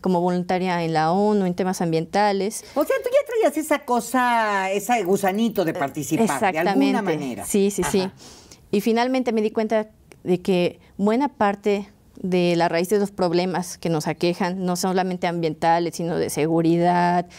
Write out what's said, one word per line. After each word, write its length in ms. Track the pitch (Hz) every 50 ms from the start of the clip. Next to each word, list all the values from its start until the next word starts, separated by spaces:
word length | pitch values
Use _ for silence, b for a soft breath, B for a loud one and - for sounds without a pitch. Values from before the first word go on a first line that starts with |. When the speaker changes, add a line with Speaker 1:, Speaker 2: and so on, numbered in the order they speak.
Speaker 1:
como 220 | - 196 185 170
voluntaria 600 | 175 180 180 180 175 180 185 180 185 185 175 175
en 120 | 170 160 160
la 180 | 156 156 160
onu 340 | 175 196 208 208 214 208 190
en 80 | 180 175
temas 280 | 175 190 185 190 -
ambientales. 840 | 185 165 160 160 165 - - 202 208 208 202 196 190 208 - - - - -
Speaker 2:
O 100 | 277 311
sea, 100 | - 523 539 -
tú 60 | 494
ya 160 | 480 587 554 -
traías 300 | 494 453 440 294 - 311
esa 220 | 302 - 302 285 -
cosa, 880 | - 240 233 226 - - 262 247 247 240 233 220 214 202 196 190 190
ese 320 | 196 202 196 - 247 233 190
gusanito 600 | 170 196 202 202 190 180 214 233 233 - 208 175
de 60 | 160
Speaker 1:
Eh, 20 | -
Speaker 2:
participar, 680 | 185 139 135 135 156 139 - - 175 226 190 143 135
de 200 | 220 190 180 156
alguna 0 | 175 - 196 269 269 269
Speaker 1:
exactamente. 120 | 262 240
Speaker 2:
manera. 440 | 208 180 160 151 143 131 117 101 92
Speaker 1:
Sí, 240 | - - 202 196 202
sí, 140 | 202 - 175
sí. 160 | - - 196
Speaker 2:
Ajá. 120 | 185 190 - B B B B B B B B B B -
Speaker 1:
Y 80 | - 208
finalmente 540 | - 233 220 233 240 254 262 262 247 254 220
me 80 | 226
di 100 | 214 220
cuenta 380 | - 226 220 214 226 214 214 214 - _ _ - - - -
de 160 | 156 180 180
que 380 | 185 - 190 180 175 165 - - b b b -
buena 300 | 196 208 220 240 294 277
parte 640 | - - 214 202 202 202 - 214 202 202 196 - - _ _ _ - -
de 340 | - 185 180 180 175 175 175
la 140 | 170 170 170
raíz 180 | 160 170 180 180
de 100 | 214 202
los 120 | 202 196
problemas 640 | 202 - 185 175 165 175 180 190 165 160 170 - - -
que 120 | - 175
nos 180 | 165 151 - 165
aquejan, 580 | 151 - - 175 175 - 202 175 185 190 185
no 100 | 185 180 175
solamente 500 | - 190 180 185 180 185 180 180 185 175
ambientales, 680 | 170 175 165 156 156 - - 165 165 175 170 165 -
sino 200 | - 170 165 165
de 140 | 165 160 -
seguridad, 960 | - 156 147 165 165 165 165 160 170 170 170 175 175 175 175 175 175 180 175 - B